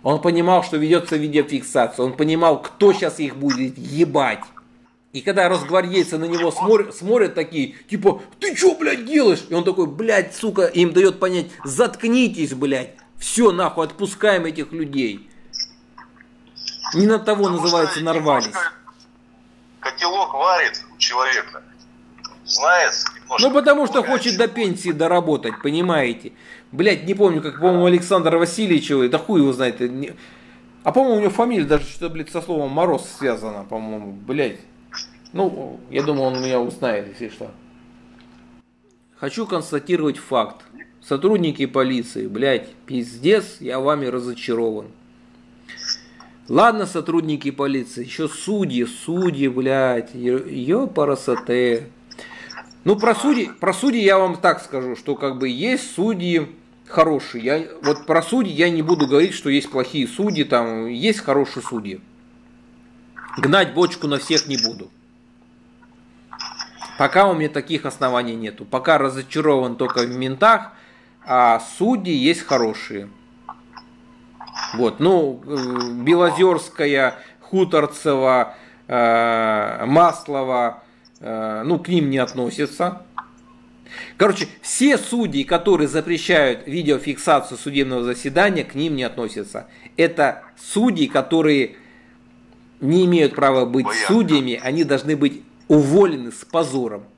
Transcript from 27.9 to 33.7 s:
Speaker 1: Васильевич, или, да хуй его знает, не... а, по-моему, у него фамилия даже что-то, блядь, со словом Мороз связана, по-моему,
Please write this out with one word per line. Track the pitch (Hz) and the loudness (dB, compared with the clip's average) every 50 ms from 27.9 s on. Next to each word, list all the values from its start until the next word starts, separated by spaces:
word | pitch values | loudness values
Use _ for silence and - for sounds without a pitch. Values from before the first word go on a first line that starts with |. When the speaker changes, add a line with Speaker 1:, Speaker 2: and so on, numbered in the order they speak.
| 180 170 175 - 196 185 160 160 165 | 6 4 4 2 2 4 4 4 4
Speaker 1:
Васильевич, | 170 170 170 175 - 220 190 170 143 - - | 4 2 2 0 -2 2 2 2 2 2 2
или, | 147 135 127 123 | 2 2 4 2
да | 143 - | 2 0
хуй | - - 208 165 | 0 2 4 4
его | 139 139 | 4 4
знает, | 127 123 131 120 110 - | 2 0 -2 -4 -2 -2
не... | 127 123 127 131 143 - - - - - - - - - - - - - - - | -4 -4 -4 -6 -10 -10 -12 -18 -20 -20 -20 -20 -20 -20 -20 -20 -20 -20 -20 -4
а, | - 151 | -4 2
по-моему, | - 247 269 262 226 | 2 4 4 4 2
у | 208 | 2
него | 208 190 | 2 2
фамилия | 202 - 233 240 240 190 151 | 2 2 0 2 2 -2 2
даже | 139 156 147 - | 2 2 2 2
что-то, | - - - 170 165 | -4 -8 -8 -8 -8
блядь, | 160 160 147 - | -8 -10 -12 -8
со | - 170 | -8 -8
словом | 160 180 175 156 147 135 | -6 -4 -4 -4 -2 -2
Мороз | 139 156 175 180 151 131 - - - - | 0 0 2 2 2 -2 -4 -10 -12 -4
связана, | 139 127 113 107 107 110 104 101 98 | -4 -4 -4 -4 -6 -10 -10 -12 -12
по-моему, | 101 | -10